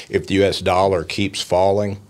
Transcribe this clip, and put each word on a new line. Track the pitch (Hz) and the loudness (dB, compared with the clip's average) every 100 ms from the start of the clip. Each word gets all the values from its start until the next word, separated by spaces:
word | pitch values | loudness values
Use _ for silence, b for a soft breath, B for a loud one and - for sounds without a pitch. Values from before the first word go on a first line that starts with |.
| B | B
if | 98 - | -4 0
the | 95 | 2
U | |
S | 98 - | 2 0
dollar | 95 90 98 92 | 0 2 2 0
keeps | - - 98 - | -2 -4 -4 -4
falling, | - 90 95 101 104 101 | -2 2 2 2 -2 -6